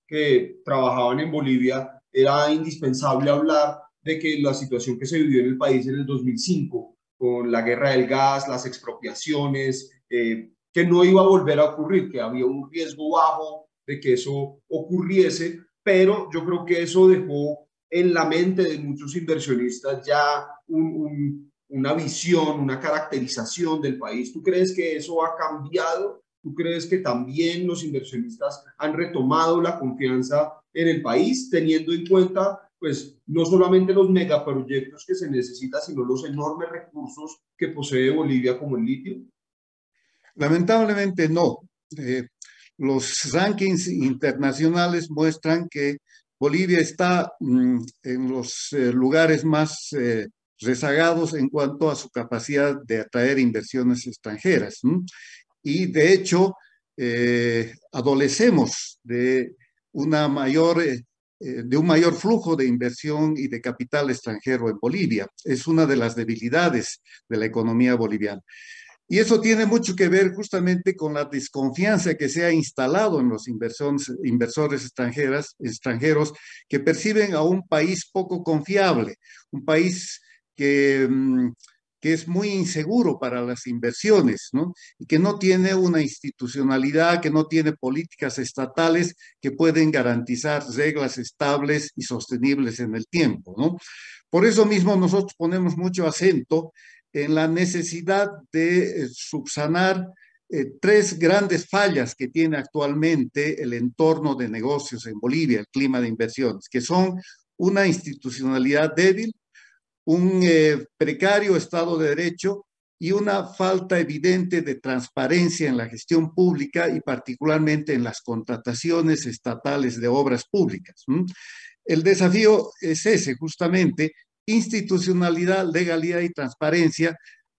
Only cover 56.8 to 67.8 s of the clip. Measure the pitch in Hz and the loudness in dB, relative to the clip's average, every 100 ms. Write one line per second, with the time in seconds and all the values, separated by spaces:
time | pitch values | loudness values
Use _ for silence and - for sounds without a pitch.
56.8 | _ - 123 120 120 120 120 117 117 - | _ -6 -4 0 2 2 0 0 -4 -10
57.8 | _ 135 131 135 143 - 240 165 143 - | _ -4 0 2 2 4 4 4 2 -2
58.8 | - - 117 120 127 131 123 - _ _ | -12 -16 -6 -2 0 0 -2 -8 _ _
59.8 | _ 160 143 151 147 143 135 156 165 170 | _ -6 0 2 2 0 0 2 2 2
60.8 | 160 120 120 _ _ - 147 123 120 147 | 0 -4 -10 _ _ -16 -12 -8 -2 0
61.8 | 170 156 170 156 202 226 165 156 131 120 | 4 4 4 2 0 0 0 0 0 0
62.8 | 123 120 151 151 156 151 135 117 123 117 | -2 -6 -6 -2 0 0 -4 -6 -8 -8
63.8 | 123 147 143 120 117 107 131 127 113 104 | -4 -2 -2 -4 -6 -8 -2 -2 -2 -2
64.8 | 120 185 117 107 98 _ - 127 160 160 | -4 -2 -2 -2 -4 _ -6 -4 0 2
65.8 | 151 131 117 117 113 113 117 156 175 123 | 2 2 0 -4 -6 -6 -2 0 2 0
66.8 | - - _ - - 110 110 117 113 113 | -4 -10 _ -20 -6 -4 -2 -2 0 2